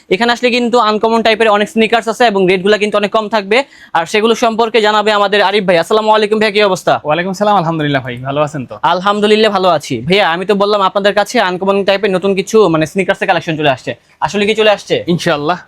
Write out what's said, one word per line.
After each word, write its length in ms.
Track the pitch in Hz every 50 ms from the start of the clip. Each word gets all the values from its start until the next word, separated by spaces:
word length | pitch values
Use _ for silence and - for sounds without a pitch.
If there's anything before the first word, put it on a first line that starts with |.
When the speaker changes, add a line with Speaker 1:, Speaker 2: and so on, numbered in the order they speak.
| _ -
Speaker 1:
এখানে 220 | 185 180 233 240
আসলে 180 | 240 226 240 247
কিন্তু 280 | 226 233 240 233 220 247
আনকমন 440 | 220 214 214 208 226 226 226 233
টাইপের 260 | 220 226 220 208 226 220
অনেক 200 | 202 202 214 202
স্নিকার্স 400 | - 226 220 202 226 233 208 226
আছে 160 | 214 - 247
এবং 220 | 226 202 196 190
রেটগুলো 320 | 175 190 190 175 202 208 196
কিন্তু 180 | 208 214 202
অনেক 140 | 208 208 196
কম 180 | - 220 214 202
থাকবে। 360 | 226 214 196 190 214 254 277 - - - - -
আর 140 | - 165 165
সেগুলো 280 | 160 - 214 208 233 226
সম্পর্কে 460 | - 254 226 226 208 233 226 226 233
জানাবে 320 | 208 214 214 214 202 214
আমাদের 300 | 214 202 202 196 202 208
আরিফ 220 | 196 185 196 220 190
ভাই। 140 | 180 - -
আসসালামু 320 | - - 220 220 214 220
আলাইকুম 280 | 220 214 220 202 214 220
ভাই, 140 | 220 220
কি 100 | 190 208
অবস্থা? 380 | 214 196 185 165 - 170 139 - -
Speaker 2:
ওয়ালাইকুম 280 | 147 151 165 175 196
সালাম, 240 | 185 - 208 214 208
আলহামদুলিল্লাহ 460 | 190 165 160 165 160 151 147 143 135
ভাই, 140 | 120 131 120
ভালো 240 | 123 127 135 143 147
আছেন 260 | 151 143 - 143 123
তো? 120 | - 107 104
Speaker 1:
আলহামদুলিল্লাহ, 720 | - 160 175 185 180 202 208 208 202 208 214 214 220 214
ভালো 160 | 202 185 185 185
আছি। 320 | 165 147 - - 139 113
ভাইয়া, 300 | 131 160 185 208 196 165
আমি 160 | 165 175 196
তো 80 | 180 208
বললাম 260 | 196 202 202 214 202
আপনাদের 340 | 190 185 - 208 196 208 190
কাছে 260 | 208 202 - - 240
আনকমন 440 | 202 180 185 170 190 196 196 202 190
টাইপের 260 | 190 196 196 214 208
নতুন 240 | 185 180 185 196 196
কিছু, 340 | 185 185 - - 220 208 175
মানে, 180 | 160 156 156
স্নিকার্সের 420 | 147 - 196 185 180 190 - 208 185
কালেকশন 280 | 185 165 - 175 160
চলে 140 | 151 151 143
আসছে। 240 | 131 - - 135 117 - _ _ _ -
আসলে 260 | 147 147 - 208 208
কি 80 | 202 220
চলে 160 | 220 214 214
আসছে? 340 | 202 190 - - 165 123 101
Speaker 2:
ইনশাআল্লাহ, 520 | 160 175 165 - 175 156 147 147 156 180 - -